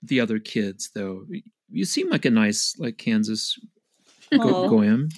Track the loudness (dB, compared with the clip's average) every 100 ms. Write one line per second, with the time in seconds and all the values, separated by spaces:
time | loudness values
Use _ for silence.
0 | -2 0 0 -2 -4 -4 -4 -6 -12 -8
1 | -8 -8 -12 -14 -14 _ _ -4 -2 -2
2 | -2 0 2 4 2 0 -4 -4 -8 -6
3 | -2 0 0 -4 -6 -8 -12 _ _ _
4 | _ _ 0 2 4 2 4 4 4 2
5 | 0